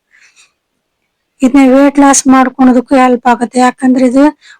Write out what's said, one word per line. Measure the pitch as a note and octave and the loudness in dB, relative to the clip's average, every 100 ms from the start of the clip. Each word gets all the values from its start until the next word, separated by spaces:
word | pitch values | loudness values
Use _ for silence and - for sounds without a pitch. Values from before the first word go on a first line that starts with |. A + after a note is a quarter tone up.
| _ _ _ _ _ _ _ _ _ _ _ _ _ _ | _ _ _ _ _ _ _ _ _ _ _ _ _ _
ಇದನ್ನ | C4 C#4 C4 | -2 0 2
ವೇಟ್ | C4 C#4+ C#4+ | 2 0 0
ಲಾಸ್ | C#4 C4+ C4+ | 0 0 0
ಮಾಡ್ಕೊಳೋದಕ್ಕೂ | C4 C4 - B3+ B3 B3 | 0 0 -2 0 0 -2
ಹೆಲ್ಪ್ | C4+ B3+ A#3+ B3 | -2 0 -2 -2
ಆಗುತ್ತೆ. | A#3 A#3+ B3 | -4 -4 -4
ಯಾಕಂದ್ರೆ | B3+ - C4 B3+ B3+ | -4 -2 -4 -2 0
ಇದು | C4 D4 D4 _ - | 0 0 -2 _ -20